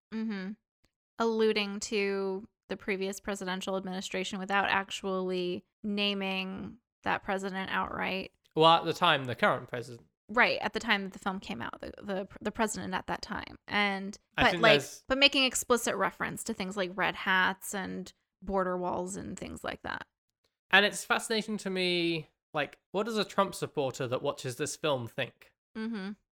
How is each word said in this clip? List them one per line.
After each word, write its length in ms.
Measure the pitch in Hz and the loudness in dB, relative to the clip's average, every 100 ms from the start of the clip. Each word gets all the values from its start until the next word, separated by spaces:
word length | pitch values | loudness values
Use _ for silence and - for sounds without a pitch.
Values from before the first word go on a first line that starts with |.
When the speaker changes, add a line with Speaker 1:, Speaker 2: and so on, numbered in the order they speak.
| _ | _
Speaker 1:
Mm-hmm. 380 | 220 220 202 190 214 _ _ _ _ _ - | -6 -6 -6 -8 -10 _ _ _ _ _ -2
Alluding 600 | 226 220 220 220 202 202 | 0 4 2 2 -2 -6
to 680 | - 208 202 196 196 190 233 _ - | -4 0 0 0 -2 -4 -8 _ -10
the 80 | 196 | -8
previous 420 | - 190 190 202 | -4 -4 -4 -6
presidential 580 | - 196 185 185 196 190 | -8 -6 -6 -6 -4 -4
administration 640 | 190 185 - 190 185 202 | -4 -6 -4 -4 -4 -4
without 300 | 190 196 196 | 0 2 4
actually 920 | 196 190 - 196 190 185 185 180 180 - _ | 2 0 -6 -2 -2 0 -2 -2 -4 -10 _
naming 920 | 214 202 202 196 190 190 190 190 190 - _ _ | -4 0 0 0 -2 -4 -4 -8 -10 -14 _ _
that 200 | 196 185 | -2 -2
president 460 | - 190 190 190 190 | -2 -4 -4 -6 -2
outright. 600 | 190 190 - 185 190 - - _ 156 | -2 -2 -2 -2 -4 -6 -14 _ 6
Speaker 2:
Well, 160 | 160 | 8
at 140 | 165 165 | 8 4
the 80 | |
time, 320 | - 175 147 131 | 4 4 4 2
the 100 | 117 | 2
current 320 | 208 127 127 | 2 2 -2
president. 400 | 123 123 117 - _ - | -8 -8 -14 -20 _ -2
Speaker 1:
Right, 280 | 220 202 120 | 2 4 2
at 120 | 214 | -2
the 60 | 214 | -2
time 240 | 226 202 | 2 0
that 100 | 190 | 0
the 60 | - | -6
film 200 | 202 190 | -6 -4
came 220 | - 214 | -6 -8
out, 200 | - - | -8 -8
the, 100 | - - | -12 -10
the, 260 | 202 190 190 - | -6 -6 -6 -8
the 100 | 220 | -6
president 420 | - 214 190 185 | -2 -2 -2 -6
at 140 | 185 - | -6 -4
that 140 | 180 | -6
time. 360 | - - - - - | -6 -8 -10 -14 -4
And, 500 | 208 202 196 196 - _ - | 0 0 -2 -6 -12 _ 6
Speaker 2:
I 60 | |
Speaker 1:
but, 80 | 165 | 6
Speaker 2:
think 120 | 180 | 8
Speaker 1:
like, 80 | 160 143 | 8 6
Speaker 2:
there's 240 | 131 - - | 4 -8 -2
Speaker 1:
but 100 | 262 | 6
making 260 | 285 285 | 6 6
explicit 520 | 262 - - 240 240 202 | 2 2 2 2 2 0
reference 480 | 185 - 165 165 - | -2 -2 -6 -6 -6
to 80 | |
things 240 | 175 185 202 | -6 -6 -4
like 140 | 185 196 | -2 0
red 200 | 165 - | 0 0
hats 600 | 202 190 185 190 - 202 | 2 4 4 0 -6 -6
and 360 | 185 185 180 - _ _ | -6 -8 -10 -16 _ _
border 360 | 190 190 180 180 | -2 0 0 0
walls 380 | 180 185 180 190 | -2 -2 -4 -8
and 220 | 170 180 | -10 -10
things 260 | - 160 | -12 -10
like 180 | - - | -8 -8
that. 220 | - - - _ _ _ _ _ _ | -8 -8 -10 _ _ _ _ _ _
Speaker 2:
And 140 | 190 202 | 4 4
it's 180 | 175 - | 0 -2
fascinating 520 | 226 - 220 214 208 | -2 0 -2 -2 -4
to 120 | 196 | -4
me, 600 | 185 180 175 170 165 151 _ _ | 0 2 2 2 -2 -6 _ _
like, 260 | 156 139 - _ | -4 -4 -8 _
what 140 | 185 214 | -4 0
does 120 | 220 | 0
a 60 | 185 | 0
Trump 280 | - 196 | 0 0
supporter 540 | 165 143 - 131 - 127 | -2 -4 -2 -2 -2 -2
that 160 | 123 | -2
watches 320 | 139 - 131 123 | -2 -4 -6 -6
this 200 | 147 - | -6 -4
film 320 | 156 135 117 | -2 -2 -4
think? 440 | - 123 - - _ _ 220 | -6 -8 -8 -20 _ _ -10
Speaker 1:
Mm-hmm. 340 | 220 220 190 214 _ | -8 -8 -8 -12 _